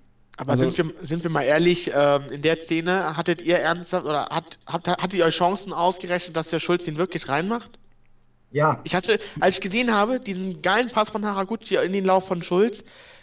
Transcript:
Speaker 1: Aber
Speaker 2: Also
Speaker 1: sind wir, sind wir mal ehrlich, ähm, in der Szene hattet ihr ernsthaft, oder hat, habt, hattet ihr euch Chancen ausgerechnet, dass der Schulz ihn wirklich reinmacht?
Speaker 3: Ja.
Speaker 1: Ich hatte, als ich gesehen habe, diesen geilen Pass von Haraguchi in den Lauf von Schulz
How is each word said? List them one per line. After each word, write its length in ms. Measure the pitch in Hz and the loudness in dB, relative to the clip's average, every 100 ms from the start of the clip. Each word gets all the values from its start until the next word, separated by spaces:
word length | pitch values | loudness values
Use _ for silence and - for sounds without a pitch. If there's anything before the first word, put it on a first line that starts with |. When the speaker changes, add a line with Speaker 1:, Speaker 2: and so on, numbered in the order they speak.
| _ _ _ - | _ _ _ -10
Speaker 1:
Aber 140 | 127 | -2
Speaker 2:
Also 180 | 131 131 | 2 2
Speaker 1:
sind 260 | - 160 - | 2 -2 -6
wir, 100 | 131 | -8
sind 180 | 165 | -4
wir 60 | 170 | -2
mal 140 | 151 | 0
ehrlich, 480 | 131 156 175 175 156 | 4 4 4 2 0
ähm, 280 | 143 143 143 139 | 2 4 4 0
in 100 | 143 | -2
der 140 | 156 160 | 0 0
Szene 640 | 165 165 170 190 160 160 | -2 -2 0 0 0 -2
hattet 240 | 170 170 | -2 -2
ihr 160 | 165 170 | 0 2
ernsthaft, 480 | 151 175 175 180 139 | 2 -2 -2 -4 -2
oder 220 | 147 - | -2 -2
hat, 300 | 165 - - - | -4 -6 -14 -6
habt, 220 | 170 - | -4 -2
hattet 280 | - 185 190 | -2 0 2
ihr 100 | 165 | 2
euch 100 | - | 4
Chancen 380 | 180 202 196 | 2 0 -4
ausgerechnet, 600 | 156 175 180 175 180 - 160 | 0 0 0 -4 -4 -2 -4
dass 120 | 160 | -2
der 100 | 165 | -2
Schulz 280 | - 175 170 | 0 0 0
ihn 80 | 151 | -4
wirklich 320 | 185 160 127 | -4 -4 -2
reinmacht? 500 | 143 190 233 - - - _ _ - _ _ _ | -2 0 -4 -6 -20 -20 _ _ -20 _ _ _
Speaker 3:
Ja. 280 | 139 151 127 - | 0 0 0 -2
Speaker 1:
Ich 100 | 180 | -2
hatte, 240 | 220 208 - 151 | 0 -2 -2 0
als 140 | 180 190 | 2 2
ich 60 | |
gesehen 300 | 196 220 247 | 0 0 2
habe, 300 | 214 214 254 | 2 2 0
diesen 400 | 208 185 190 165 | -4 -6 -6 -4
geilen 260 | 180 214 247 | 0 2 2
Pass 180 | 220 214 | 0 -2
von 160 | 214 208 | -2 -2
Haraguchi 500 | 196 190 226 - 165 | -2 -4 -6 -2 0
in 160 | 170 | 0
den 140 | 196 190 | 0 4
Lauf 200 | 190 185 | 2 2
von 160 | 175 | -4
Schulz 440 | 165 180 233 - - - - - | 0 2 2 0 -14 -20 -20 -20